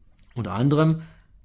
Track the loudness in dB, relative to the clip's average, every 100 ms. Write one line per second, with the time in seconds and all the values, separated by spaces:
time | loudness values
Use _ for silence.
0 | -20 _ _ -10 -6 -2 0 2 2 0
1 | -6 -20 _ -20